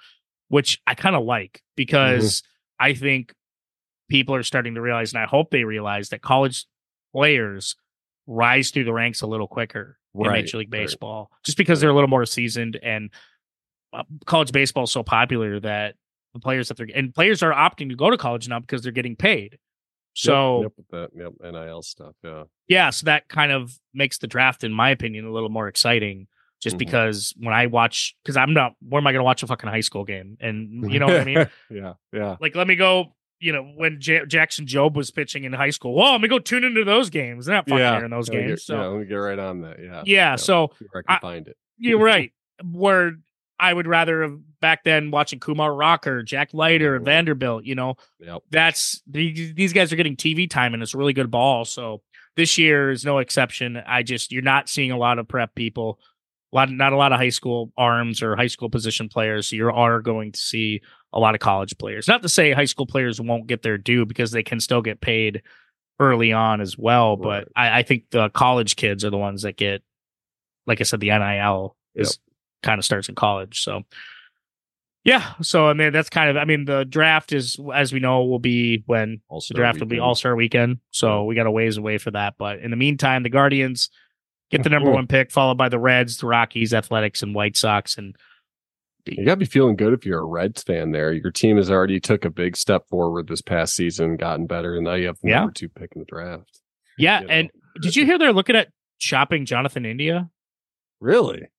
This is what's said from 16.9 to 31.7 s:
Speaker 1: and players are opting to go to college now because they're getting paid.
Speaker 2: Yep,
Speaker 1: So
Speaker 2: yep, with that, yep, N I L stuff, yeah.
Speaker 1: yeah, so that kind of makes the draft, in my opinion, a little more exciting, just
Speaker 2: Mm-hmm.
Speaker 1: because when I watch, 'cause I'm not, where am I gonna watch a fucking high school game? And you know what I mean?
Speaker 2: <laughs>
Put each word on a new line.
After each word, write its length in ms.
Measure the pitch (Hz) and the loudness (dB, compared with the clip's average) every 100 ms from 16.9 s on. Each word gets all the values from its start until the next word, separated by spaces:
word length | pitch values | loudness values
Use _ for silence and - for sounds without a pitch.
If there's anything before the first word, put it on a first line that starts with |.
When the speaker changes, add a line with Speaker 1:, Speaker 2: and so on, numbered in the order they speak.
Speaker 1:
and 180 | 117 135 | -6 -4
players 280 | 120 185 202 | 0 0 2
are 100 | 165 | 0
opting 360 | 143 160 - 139 | 2 2 0 -10
to 60 | 123 | 0
go 120 | 165 | 2
to 60 | 240 | 2
college 320 | 131 120 117 | 0 -4 -4
now 120 | 120 | -8
because 220 | 120 127 | -6 -8
they're 100 | 123 | -6
getting 240 | 120 120 113 | -6 -6 -2
paid. 360 | 202 170 101 | 0 0 -4
Speaker 2:
Yep, 60 | 131 _ _ _ _ _ | _ _ _ _ _ _
Speaker 1:
So 480 | - - 139 135 123 | -4 2 2 4 0
Speaker 2:
yep, 100 | 110 - | -2 -8
with 120 | _ | _
that, 220 | 87 85 85 | -12 -12 -14
yep, 160 | 87 - | -16 -16
N 120 | 87 85 | -16 -14
I 120 | 82 | -14
L 140 | 82 | -14
stuff, 320 | 82 - 76 78 | -16 -16 -20 -20
yeah. 220 | 85 78 76 _ - | -18 -16 -18 _ 0
Speaker 1:
yeah, 220 | 180 160 | 2 2
so 140 | - 156 | 0 0
that 220 | 151 - | 0 -2
kind 220 | 160 147 | -2 0
of 240 | 135 123 127 _ | 0 -6 -16 _
makes 240 | 131 139 - | -4 -4 -4
the 80 | 110 | -6
draft, 340 | 123 131 123 | 0 0 0
in 80 | 120 | -4
my 180 | 107 127 | 0 0
opinion, 340 | 131 117 107 | 0 -4 -10
a 80 | 110 | -8
little 160 | 113 110 | -6 -6
more 180 | 110 104 | -6 -6
exciting, 580 | - 120 120 104 95 98 _ _ _ | -2 0 0 -2 -8 -16 _ _ _
just 140 | 120 | -8
Speaker 2:
Mm-hmm. 40 | 90 | -6
Speaker 1:
because 560 | - 127 110 104 98 - | -2 0 0 -2 -8 -8
when 140 | 117 | -2
I 120 | 110 123 | 0 2
watch, 500 | 117 117 - - - | 2 0 0 -8 -10
'cause 120 | - 135 | -4 0
I'm 160 | 131 | 2
not, 220 | 156 123 - | 2 0 -4
where 200 | 139 143 | -4 0
am 60 | 143 | 2
I 60 | |
gonna 120 | 131 | 2
watch 180 | 127 127 | 2 0
a 40 | 123 | -2
fucking 220 | 123 110 | -8 -6
high 100 | 110 | -4
school 240 | 110 101 | -4 -6
game? 320 | 101 95 95 110 | -10 -12 -14 -12
And 480 | 117 107 110 117 110 | -8 -8 -10 -8 -4
you 80 | 139 | 0
know 60 | 139 | 2
what 140 | 175 | 2
I 40 | |
mean? 220 | 131 147 151 - | 2 2 0 -2
Speaker 2:
<laughs> 100 | - | -18